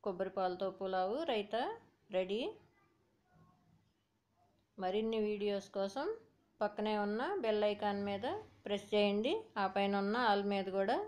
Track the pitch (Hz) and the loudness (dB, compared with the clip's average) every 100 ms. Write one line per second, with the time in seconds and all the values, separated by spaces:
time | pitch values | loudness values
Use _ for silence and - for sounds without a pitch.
0 | 214 180 190 190 185 180 190 190 190 190 | -6 -4 -4 -2 -2 0 -4 -4 -2 0
1 | 185 254 320 226 208 226 311 466 - _ | 0 0 0 -2 0 -2 -2 -6 -14 _
2 | _ 185 185 208 320 - - _ _ _ | _ -2 0 -2 -4 -8 -20 _ _ _
3 | _ _ _ - - _ _ _ _ _ | _ _ _ -20 -20 _ _ _ _ _
4 | _ _ _ _ _ _ _ - 185 202 | _ _ _ _ _ _ _ -4 -2 0
5 | 220 226 214 208 208 202 196 196 196 269 | 0 0 0 0 0 -2 -4 -4 -2 -2
6 | 330 453 - _ _ _ 208 208 214 214 | -4 -6 -12 _ _ _ -2 0 -2 0
7 | 208 214 294 403 233 214 208 208 208 202 | 0 0 -2 0 2 4 2 2 0 0
8 | 202 202 240 403 - - - 202 202 208 | -2 -2 -2 -4 -8 -14 -4 -4 2 4
9 | 208 202 240 427 - - 196 202 202 202 | 4 4 2 0 -2 -2 0 2 2 2
10 | 196 233 240 202 202 196 190 190 196 285 | 2 2 4 4 2 0 0 0 2 2